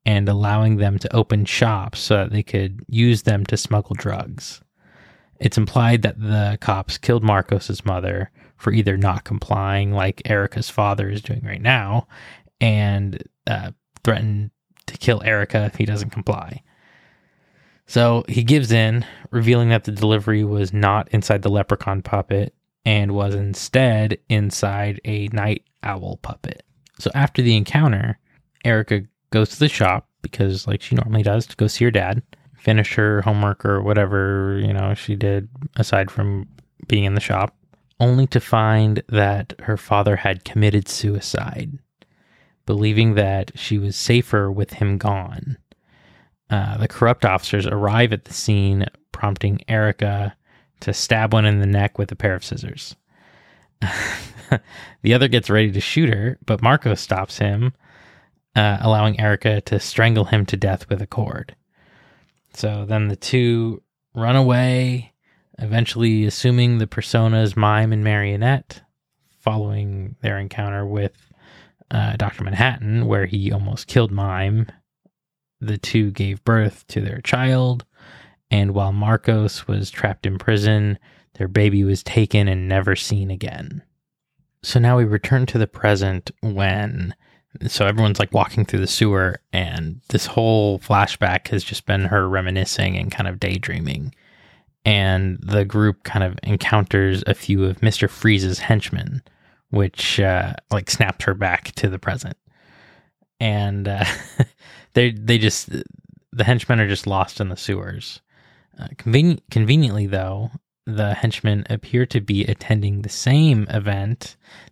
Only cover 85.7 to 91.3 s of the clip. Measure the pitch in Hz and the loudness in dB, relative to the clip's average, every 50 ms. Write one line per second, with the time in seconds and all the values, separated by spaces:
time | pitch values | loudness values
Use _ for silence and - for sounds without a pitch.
85.7 | - - - 104 104 95 98 95 95 92 - - - _ - 110 101 98 98 95 | -2 -2 2 2 2 2 2 0 -2 -4 -6 -10 -10 _ -6 -4 -2 0 0 0
86.7 | 95 104 104 104 - 87 90 95 - - _ _ _ _ _ _ - - - 113 | 0 -2 -4 -4 -6 -6 -6 -8 -8 -12 _ _ _ _ _ _ -14 -10 -8 -6
87.7 | - - 104 98 104 110 110 104 101 - 101 - - 113 98 - - - 104 - | -2 0 0 2 2 4 2 2 2 2 0 0 2 0 0 2 0 -2 -2 0
88.7 | - 98 95 95 - - 113 107 101 95 92 92 90 - - _ - 92 90 82 | 0 -2 -2 -2 0 2 2 2 4 2 2 0 -2 -4 -8 _ -4 -2 -2 -2
89.7 | 82 82 80 80 85 120 - - - - - - - - 113 113 113 110 104 104 | -4 -6 -6 -8 -8 -10 -8 -4 -4 -4 -4 -2 0 0 2 4 4 4 2 2
90.7 | 98 95 - - - 98 101 - - - - 92 | 0 -2 -2 0 2 2 2 0 0 -2 -2 -2